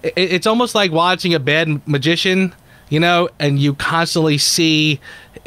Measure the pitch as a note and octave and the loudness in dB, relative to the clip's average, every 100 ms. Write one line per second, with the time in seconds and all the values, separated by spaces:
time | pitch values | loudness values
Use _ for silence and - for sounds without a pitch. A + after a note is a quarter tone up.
0 | D#3+ - F3+ F3+ A3 A3+ A#3+ G#3+ G3 D#3+ | -6 -2 0 0 2 0 0 0 2 2
1 | F3 F#3 F3+ E3 C3+ D#3 E3 D3 - C#3+ | 2 0 0 0 0 0 0 -2 -2 -2
2 | C#3+ E3+ F#3+ F#3 F#3 - - - - D3 | 0 0 0 0 -2 -6 -20 -20 -4 0
3 | E3+ F3 F3 - D3 C#3 C#3+ C#3+ - E3 | 2 2 0 -2 -2 2 0 0 -2 -2
4 | E3 E3+ D#3+ D#3 - - D#3+ D#3 D#3 C#3 | 0 0 0 2 0 0 2 2 0 -4
5 | - - - - | -8 -20 -20 -16